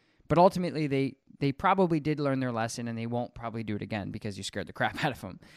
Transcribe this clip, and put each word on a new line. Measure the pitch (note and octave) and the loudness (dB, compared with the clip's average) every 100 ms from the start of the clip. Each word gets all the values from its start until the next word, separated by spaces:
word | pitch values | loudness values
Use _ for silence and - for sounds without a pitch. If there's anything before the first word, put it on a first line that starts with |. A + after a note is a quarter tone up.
| _ _ - | _ _ 2
But | E3 | 6
ultimately, | F#3 F3+ F3 C3+ D3+ | 6 6 -2 -2 0
they, | C3+ C3+ - - - | 2 0 -4 -16 -2
they | C#3+ | -2
probably | C3+ F#3+ F#3+ F3+ D#3+ | 2 2 4 4 2
did | C#3+ D3+ | 0 0
learn | C#3+ C3+ | 0 0
their | B2+ | 0
lesson, | A#2 A2+ B2 A#2 | -2 -2 -4 -6
and | A2+ | -6
they | A#2 | -4
won't | A#2+ A#2+ | -4 -6
probably | - A#2 A2 | -8 -6 -4
do | G#2+ G#2 | -4 -4
it | |
again | G2+ G#2+ G2 | -4 -4 -4
because | G#2 A2 G2 | -6 -6 -6
you | |
scared | G2 G2+ E2+ | -6 -6 -6
the | |
crap | - A#2 - | -2 -2 0
<laughs> | |
out | D#3 | -4
of | A#2 | -4
'em, | G2 F2+ - | -10 -14 -18